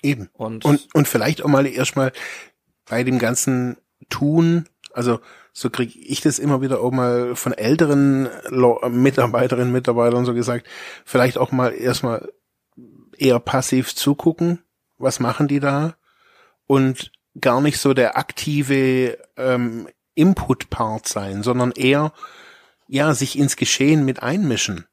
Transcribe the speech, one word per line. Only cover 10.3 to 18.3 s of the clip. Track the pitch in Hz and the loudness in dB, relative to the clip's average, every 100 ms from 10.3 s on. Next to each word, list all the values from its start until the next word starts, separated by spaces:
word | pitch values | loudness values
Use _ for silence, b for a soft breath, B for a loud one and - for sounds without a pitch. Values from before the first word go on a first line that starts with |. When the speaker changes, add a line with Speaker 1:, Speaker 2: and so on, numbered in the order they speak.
Speaker 1:
gesagt, | 120 120 120 - B B B - | -2 -2 -4 -8 B B B -2
vielleicht | - 127 - | 0 2 0
auch | 127 | -2
mal | 131 123 | 0 0
erstmal | - 123 120 127 113 - _ _ _ _ - 120 - _ - | -2 -4 -2 -4 -6 -8 _ _ _ _ -20 -20 -20 _ 0
eher | 135 120 | 2 2
passiv | - 131 - 131 127 - | 2 -2 0 0 -2 -2
zugucken, | - 143 170 160 170 170 _ _ _ _ | -2 2 0 0 -2 -2 _ _ _ _
was | 131 - | -4 -2
machen | 120 - 147 | -4 0 0
die | 143 | 2
da? | 139 143 160 - b b b b b b _ | 0 0 -2 -6 b b b b b b _
Und | 135 131 127 - _ _ - | 2 2 0 -10 _ _ -2
gar | 131 123 | 0 2
nicht | 147 - | 2 2
so | 139 | 2
der | 131 117 - | 4 2 0
aktive, | - | -6